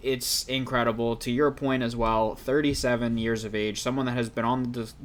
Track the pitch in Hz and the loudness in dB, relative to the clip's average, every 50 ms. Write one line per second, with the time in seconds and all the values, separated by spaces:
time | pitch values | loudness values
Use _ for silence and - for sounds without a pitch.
0 | - 131 131 123 - - - - - 123 131 131 131 120 131 123 117 117 110 117 | -2 -2 -2 0 -2 -2 -2 -2 -2 -2 -2 -4 -2 0 0 2 2 2 2 2
1 | 117 117 117 113 - 123 120 131 147 143 139 - 143 135 131 127 123 117 117 117 | 0 0 0 -2 -2 -2 2 2 2 2 2 0 0 0 0 0 0 -2 0 0
2 | 113 113 110 110 110 110 - - - - 135 151 143 143 139 - - 123 123 113 | 2 2 4 4 2 2 0 -4 -2 0 2 2 4 2 2 2 2 0 2 2
3 | 120 117 117 113 113 113 117 110 113 104 107 107 107 107 101 - - 123 127 135 | 2 0 0 0 0 0 0 -2 -2 -4 -2 -2 -2 -2 -2 -2 -2 -2 0 0
4 | 131 123 123 123 120 110 - 120 113 117 127 127 127 120 120 120 113 110 - - | 0 0 0 -2 -2 -2 -2 0 0 0 0 0 -2 -2 -4 -6 -8 -8 -10 -16
5 | - | -18